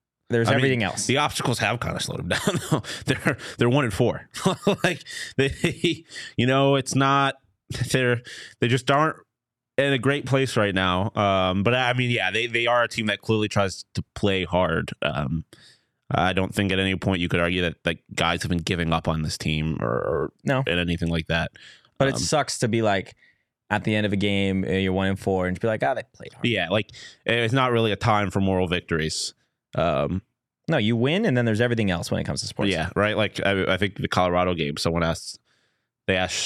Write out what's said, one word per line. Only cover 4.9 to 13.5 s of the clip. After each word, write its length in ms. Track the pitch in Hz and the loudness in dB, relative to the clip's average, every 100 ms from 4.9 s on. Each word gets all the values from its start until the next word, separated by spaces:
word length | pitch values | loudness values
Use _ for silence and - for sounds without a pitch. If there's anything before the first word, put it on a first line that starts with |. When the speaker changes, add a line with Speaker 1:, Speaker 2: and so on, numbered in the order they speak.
| 175 - - - - | -2 -8 -12 -8 0
Speaker 2:
they, 680 | 135 - - 151 175 156 - - - - | 0 0 -4 -2 -2 -2 -8 -16 -10 -2
you 100 | 123 | 2
know, 300 | 135 139 139 | 4 4 2
it's 180 | 131 | 2
not, 420 | 127 135 139 139 - _ _ - - 123 | 2 4 4 2 -2 _ _ -12 -6 -2
they're, 320 | 131 123 120 - - - - | 0 2 0 -4 -18 -14 -4
they 80 | 120 | 0
just 220 | 120 123 | 0 2
aren't 260 | 139 156 - _ _ _ _ _ - | 2 2 -2 _ _ _ _ _ -2
in 160 | 139 | 0
a 60 | 135 | 2
great 260 | 131 143 131 | 0 0 0
place 300 | 135 123 - | 0 2 2
right 180 | 104 | 2
now. 380 | 95 92 90 107 | 2 2 2 0
Um, 480 | - 101 95 92 92 | 0 2 4 2 2
but 120 | 101 | 2
I 180 | 127 123 | 2 0
mean, 180 | 123 123 | 0 0
yeah, 200 | 120 92 | 0 0
they, 160 | 104 120 | -2 -2
they 200 | 117 117 | 0 2
are 160 | 120 | 2
a 40 | 117 | 0
team 180 | - 107 | -2 -2
that 140 | 101 | -2
clearly 280 | - 110 | 0 0
tries 360 | 104 | 2